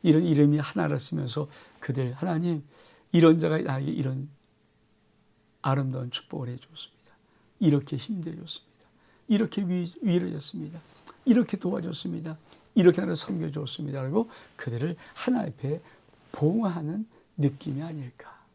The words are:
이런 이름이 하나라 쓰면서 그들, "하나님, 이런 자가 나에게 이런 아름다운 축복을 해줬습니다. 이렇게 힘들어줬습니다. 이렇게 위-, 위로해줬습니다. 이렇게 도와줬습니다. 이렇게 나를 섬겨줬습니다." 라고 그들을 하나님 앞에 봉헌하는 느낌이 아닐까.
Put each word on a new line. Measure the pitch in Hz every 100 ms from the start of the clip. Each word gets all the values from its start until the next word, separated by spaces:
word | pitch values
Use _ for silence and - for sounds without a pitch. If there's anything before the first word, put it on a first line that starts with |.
이런 | 175 156
이름이 | 175 147 147 147
하나라 | 143 - 160 143
쓰면서 | - 160 127 147 147 - - -
그들, | - 131 127
"하나님, | 135 180 165 175 156 - - - - _
이런 | 170 165 160
자가 | 165 160
나에게 | - 135 139
이런 | - 131 131 143 - _ _ _ _ _ _ _ _ _ _ _ _
아름다운 | - 135 135 131 123
축복을 | - _ - 123
해줬습니다. | 127 - 156 - _ _ _ _ _ _ _
이렇게 | 175 143 143 139
힘들어줬습니다. | - 196 165 165 165 - _ _ _ _ _ _ -
이렇게 | 214 226 - 185
위-, | 180 175 -
위로해줬습니다. | 226 175 180 160 - - 156 165 - - - -
이렇게 | - 240 - 202
도와줬습니다. | 175 190 175 160 - 165 160 156 _ - _
이렇게 | - 175 170
나를 | 185
섬겨줬습니다." | 165 - 185 160 147 143 - 147 139
라고 | 131 190 226 - -
그들을 | - - 117 156 165 -
하나님 | - - 247 175
앞에 | - 135 160 - - _ _ _
봉헌하는 | - 147 220 208 170 151 190 220 _ _ -
느낌이 | 143 139 156 139
아닐까. | 165 156 127 - - - _